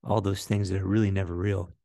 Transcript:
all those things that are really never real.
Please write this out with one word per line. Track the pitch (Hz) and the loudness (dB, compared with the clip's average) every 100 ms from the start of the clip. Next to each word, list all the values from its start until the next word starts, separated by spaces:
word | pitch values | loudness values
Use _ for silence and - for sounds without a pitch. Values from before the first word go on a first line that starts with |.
all | - 110 | 2 0
those | 98 98 - | 2 -2 -2
things | 101 98 | -2 0
that | 95 | -2
are | 95 | 0
really | 107 104 | 2 2
never | 98 90 | 0 -2
real. | 87 98 95 90 - | -2 -2 -2 -6 -12